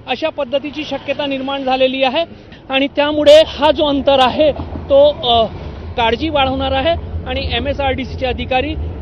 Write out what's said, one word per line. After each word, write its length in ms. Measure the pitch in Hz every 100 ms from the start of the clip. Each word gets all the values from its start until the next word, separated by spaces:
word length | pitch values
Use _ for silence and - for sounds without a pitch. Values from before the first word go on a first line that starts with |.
| -
अशा 220 | 247 311
पद्धतीची 560 | - 269 277 285 269
शक्यता 420 | 285 269 - 285 285
निर्माण 360 | 269 262 277
झालेली 400 | 262 262 262 262
आहे 520 | 262 277 330 - - - -
आणि 180 | 269 277 294
त्यामुळे 460 | 294 302 294 302 320
हा 240 | - 294
जो 140 | 285
अंतर 340 | 302 277 262 277
आहे 340 | 254 226 311 247 - - -
तो, 180 | 277 294 285 247
अ, 160 | 233 214 - - - - -
काळजी 320 | 226 226 311
वाढवणार 440 | 294 269 262 269
आहे 520 | 269 285 339 - - -
आणि 240 | 254 277
एमएसआरडीसीचे 760 | 240 262 277 277 262 240 - 254
अधिकारी 480 | 233 240 254 277 311 - -